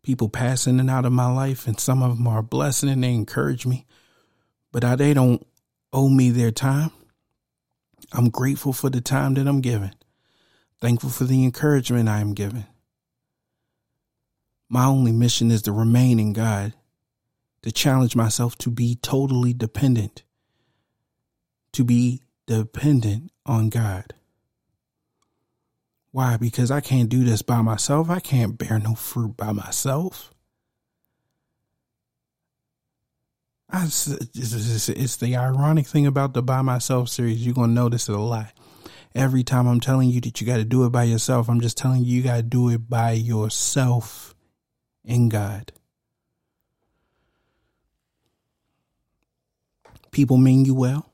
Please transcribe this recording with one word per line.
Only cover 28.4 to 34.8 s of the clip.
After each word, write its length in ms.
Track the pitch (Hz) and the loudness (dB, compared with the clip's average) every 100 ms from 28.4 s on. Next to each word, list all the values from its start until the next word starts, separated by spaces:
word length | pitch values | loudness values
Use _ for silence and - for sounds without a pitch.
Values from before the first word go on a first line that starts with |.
| 107 - | 0 -4
bear 220 | 110 110 | -4 -2
no 160 | 107 | -2
fruit 420 | 113 - 123 113 - | -6 -8 -6 -6 -6
by 160 | 104 | -6
myself. 800 | 101 90 - 139 135 180 - - _ _ _ _ _ _ _ _ _ _ _ _ _ _ _ _ _ _ _ _ _ _ _ _ _ _ _ _ _ _ _ _ _ _ | -6 -6 -6 -4 -4 -6 -10 -20 _ _ _ _ _ _ _ _ _ _ _ _ _ _ _ _ _ _ _ _ _ _ _ _ _ _ _ _ _ _ _ _ _ _
I 180 | 185 165 | -4 -4
s-, 220 | - 147 143 123 120 | -4 -6 -8 -10 -8
it's, 180 | 123 | -6
it's, 360 | 117 113 113 | -4 -4 -2